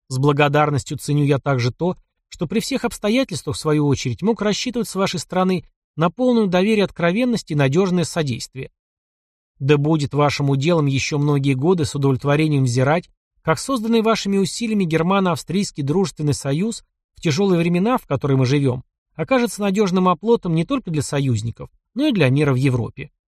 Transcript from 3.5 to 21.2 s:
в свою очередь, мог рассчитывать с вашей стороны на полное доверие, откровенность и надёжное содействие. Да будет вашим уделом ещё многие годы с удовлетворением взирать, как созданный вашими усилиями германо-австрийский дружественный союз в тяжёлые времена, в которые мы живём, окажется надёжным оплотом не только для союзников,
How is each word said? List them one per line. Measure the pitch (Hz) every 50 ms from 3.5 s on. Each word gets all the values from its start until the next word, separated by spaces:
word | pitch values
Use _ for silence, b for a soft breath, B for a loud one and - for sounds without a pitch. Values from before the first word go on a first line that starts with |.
| -
в | -
свою | - 156 151 151 147 143
очередь, | 135 - - 127 117 -
мог | 165 214 226 - 202
рассчитывать | 214 196 - - 247 220 240 214 -
с | -
вашей | 190 196 170 - 170
стороны | - - 175 185 185 185 185 170 - - _ _ _ _ -
на | 147 160 180
полное | - - 254 254 247 226 214
доверие, | 190 170 180 185 214 220 208 190
откровенность | - - - 175 170 180 220 254 247 233 175 - -
и | 160
надёжное | 147 139 135 135 175 202 185 175 180 160
содействие. | - - 175 156 139 113 - - - - 131 - - _ _ _ _ _ _ _ _ _ _ _ _ _ _ _ _ _ -
Да | 139 135 147 143
будет | 143 151 165 156 143 131 -
вашим | 143 147 143 - - 143 139
уделом | 139 139 135 165 180 165 147
ещё | 139 139 131 - - 156 143
многие | 147 147 147 143 135 143 135
годы | 127 135 175 196 175 147
с | - -
удовлетворением | 143 139 139 131 120 - 143 143 147 156 156 147 139 131
взирать, | 127 117 127 131 139 156 175 - _ _ _ _ _ _ _
как | - 160 156 -
созданный | - - 277 240 208 226 233 226 208
вашими | 226 220 - - 196 196 196
усилиями | 196 - - - 233 220 220 208 190
германо-австрийский | 160 160 156 165 180 196 202 190 180 165 - - - 156 196 202 - - -
дружественный | 143 135 151 190 196 143 - - 151 147 123
союз | - - 139 139 156 196 233 220 - - _ _ _ _ _ _
в | -
тяжёлые | - 170 135 165 202 196 185 165
времена, | 165 175 175 170 190 233 254 240
в | -
которые | - 143 131 - 143 135 131
мы | 131
живём, | 120 139 147 139 131 120 131 - _ _ _ _ _ _
окажется | - 165 - 269 254 240 208 - -
надёжным | 208 202 190 208 214 185 170 190 180 185
оплотом | 180 - - 226 233 214 - 185 160
не | 160 170
только | - 277 262 - 190
для | 160 151
союзников, | 131 - - 139